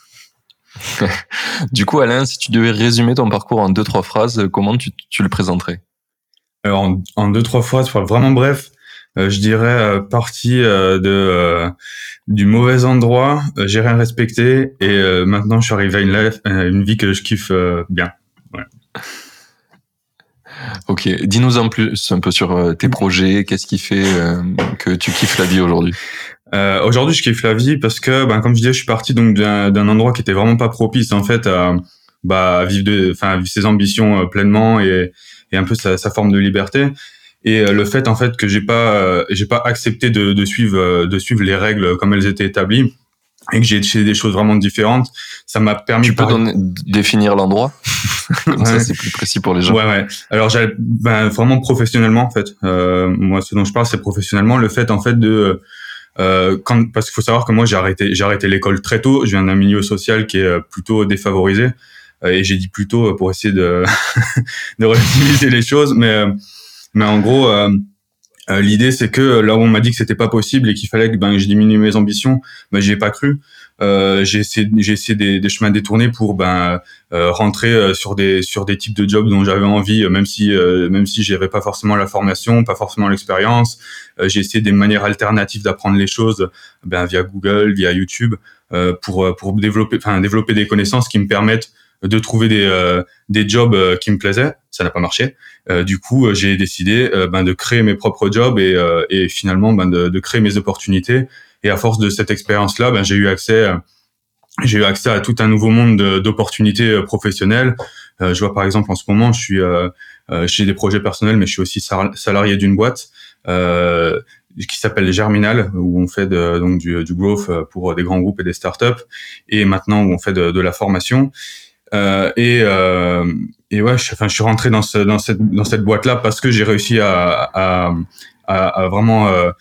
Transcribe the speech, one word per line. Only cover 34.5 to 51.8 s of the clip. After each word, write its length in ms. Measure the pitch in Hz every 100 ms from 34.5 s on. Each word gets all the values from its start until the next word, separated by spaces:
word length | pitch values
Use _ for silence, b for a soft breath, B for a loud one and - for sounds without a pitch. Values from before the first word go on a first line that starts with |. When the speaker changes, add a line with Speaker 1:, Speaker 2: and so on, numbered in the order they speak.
| 104 110 110
Speaker 2:
et, 320 | 95 92 90 B B B B
et 60 | 95
un 60 |
peu 120 | 90 110
sa, 220 | 98 92
sa 140 | 107
forme 200 | - 104
de 60 | 98
liberté. 520 | 98 98 98 139 143 143 B B B B
Et, 160 | 110 110
euh, 140 | 101
le 100 | 104 104
fait 220 | 131 123
en 80 | 110
fait 220 | 123 120
que 100 | 101
j'ai 140 | 104
pas, 320 | 101 117 113
euh, 320 | 104 92 87 -
j'ai 180 | 98 101
pas 140 | 120 120
accepté 460 | 120 127 117 123
de, 200 | 107 101
de 140 | 101 98
suivre, 320 | - 110 95
euh, 300 | 90 90 87
de 120 | 95
suivre 220 | - 113
les 140 | 98 95
règles 420 | 107 107 90 90
comme 160 | 101
elles 140 | 101 101
étaient 180 | 98 98
établies 480 | 101 95 120 123 - _ _ _ _ -
et 80 | 127
que 60 | 117
j'ai 120 | 104
essayé 280 | 101 113 104
des 80 |
choses 200 | 101 110
vraiment 220 | 98 107 107
différentes, 540 | 98 - 107 127 123 B B B -
ça 120 | -
m'a 160 | 107 104
permis 300 | - 117 120
Speaker 1:
Tu 100 | 120
peux 80 |
Speaker 2:
par- 60 | 110
Speaker 1:
donner, 240 | 113 113 98 92 90 78
définir 500 | 104 101 107 104 98
l'endroit ? 380 | 95 101 135 -
<laughs> 680 | - - - - - - -
Comme 200 | - 110
ça, 100 | 117
Speaker 2:
Ouais. 40 |
Speaker 1:
c'est 140 | 113
plus 180 | - -
précis 300 | - - 95
pour 120 | 95
les 80 | 90
gens. 120 | 90
Speaker 2:
Ouais, 100 | 110 107
ouais. 220 | 101 101 B B
Alors, 180 | 107 110
j'allais, 260 | 117 110 -
ben, 480 | 117 113 117 110 107
vraiment 320 | - 120 127
professionnellement, 680 | - 120